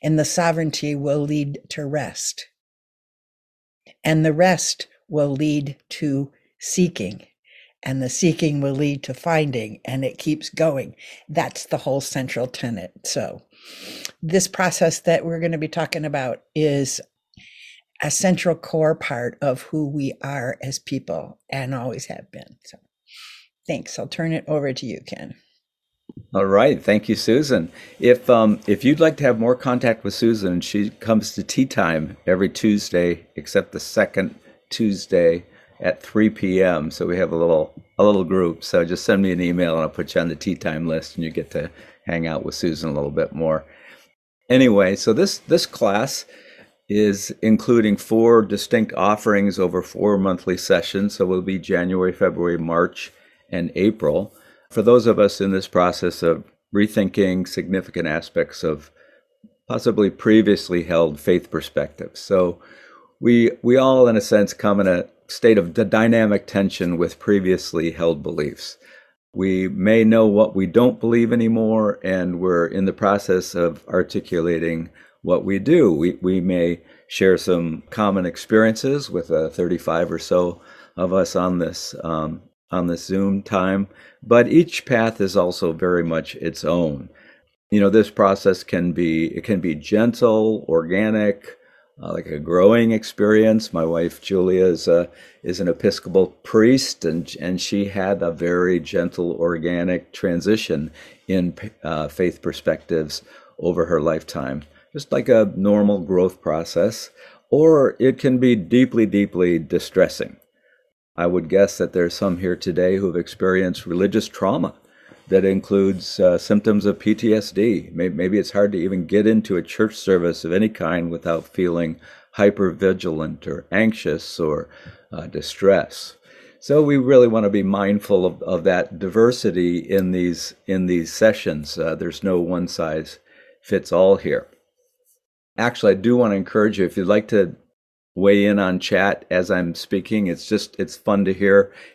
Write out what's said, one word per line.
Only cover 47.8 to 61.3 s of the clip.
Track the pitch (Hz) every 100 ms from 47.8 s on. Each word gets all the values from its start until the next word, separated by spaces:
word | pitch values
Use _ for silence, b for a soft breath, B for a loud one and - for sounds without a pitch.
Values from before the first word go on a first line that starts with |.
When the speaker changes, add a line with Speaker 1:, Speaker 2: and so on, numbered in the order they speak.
| 107 101
Speaker 2:
four | - 110 117 117
distinct | 101 101 - 117 104
offerings | - 95 107 113 101 101 95
over | 90 90
four | 90 87 101 98
monthly | 95 90 - 90
sessions. | - 90 - 98 101
So | - 92
we'll | 92
be | 90 95
January, | 82 90 90 92 92
February, | 87 95 87 87 85
March, | 82 85 92 - - b b b b
and | 90 85
April. | - 101 107 76 85 101 b b b b
For | -
those | 107 120 113
of | 101
us | 101 -
in | 98
this | 95 -
process | - 90 - 90 -
of | 82 80 - _ _
rethinking | 101 107 110 95 104 95 92 90
significant | - 85 95 - 87 82
aspects | 78 - - 82 -
of | 82 76 73 _ b b b _ _ _ -
possibly | 120 123 104 101
previously | - - 107 104 95 - 87
held | 85 85 - 76
faith | -